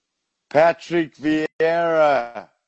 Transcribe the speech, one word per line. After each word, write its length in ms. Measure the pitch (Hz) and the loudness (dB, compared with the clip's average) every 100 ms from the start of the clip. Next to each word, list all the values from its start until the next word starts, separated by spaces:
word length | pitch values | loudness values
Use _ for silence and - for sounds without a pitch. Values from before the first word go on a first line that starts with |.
| _ _ _ _ _ | _ _ _ _ _
Patrick 680 | 143 165 160 - 170 156 - | 2 2 0 -4 -4 -4 -6
Vieira 1300 | 156 156 156 - 160 170 170 160 151 131 120 113 87 _ | -4 -2 -4 -4 -2 0 0 2 2 2 -4 -12 -18 _